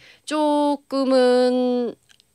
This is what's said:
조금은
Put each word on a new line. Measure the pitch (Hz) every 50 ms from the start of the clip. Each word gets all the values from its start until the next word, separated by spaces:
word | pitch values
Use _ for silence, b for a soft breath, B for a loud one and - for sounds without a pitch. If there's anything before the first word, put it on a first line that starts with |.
| b b b b b - 294 311 302 294 294 294 294 285 285 285 _ - 269
조금은 | 269 269 254 262 254 254 247 247 247 254 247 247 254 247 247 247 247 240 220 - _ _ _ - _ _ _ -